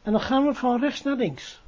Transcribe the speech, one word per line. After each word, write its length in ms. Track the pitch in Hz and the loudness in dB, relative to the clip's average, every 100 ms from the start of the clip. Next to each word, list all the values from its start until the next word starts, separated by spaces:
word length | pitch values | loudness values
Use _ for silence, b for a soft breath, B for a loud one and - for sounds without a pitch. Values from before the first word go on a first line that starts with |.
En 100 | - | 2
dan 100 | 208 | 0
gaan 240 | - 269 285 | 2 2 2
we 80 | |
van 260 | 247 247 240 | 2 0 2
rechts 240 | 285 - | 0 -2
naar 120 | 277 269 | -4 0
links. 460 | 196 135 - - | -2 -4 -14 -18